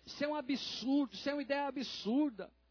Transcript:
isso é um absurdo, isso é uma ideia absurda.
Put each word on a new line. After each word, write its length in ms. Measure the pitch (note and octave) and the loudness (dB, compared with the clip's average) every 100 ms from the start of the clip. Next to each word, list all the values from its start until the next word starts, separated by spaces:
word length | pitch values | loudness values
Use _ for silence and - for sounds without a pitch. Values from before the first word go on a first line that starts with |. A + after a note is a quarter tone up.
isso 180 | - - | -12 -4
é 60 | D4 | -2
um 60 | |
absurdo, 800 | D4+ B3+ C4+ - - A#3 C#4+ C4 | -2 0 -2 -2 -4 2 4 2
isso 160 | G3 C#4 | -2 -2
é 20 | |
uma 100 | D4 | -2
ideia 240 | C#4 C#4 C#4+ | 0 0 0
absurda. 840 | C4 G#3+ - G3+ C4 D4+ G#3 - _ _ | -2 -6 -4 2 4 4 0 -10 _ _